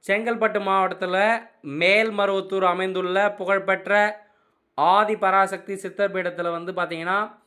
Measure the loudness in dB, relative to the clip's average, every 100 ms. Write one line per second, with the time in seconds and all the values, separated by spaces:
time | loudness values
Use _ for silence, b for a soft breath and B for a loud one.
0 | -2 -2 -2 -2 0 0 0 2 0 -2
1 | -2 2 2 0 -4 _ -10 0 2 4
2 | 2 0 0 0 -2 0 2 2 -2 -2
3 | -2 2 0 -2 -2 -2 0 -2 2 2
4 | 2 -2 b b b b _ 0 4 4
5 | 4 2 2 4 2 -2 -10 -10 -10 -2
6 | -2 -2 -6 -4 -6 -4 -6 -6 -4 -4
7 | -2 -2 -4 -10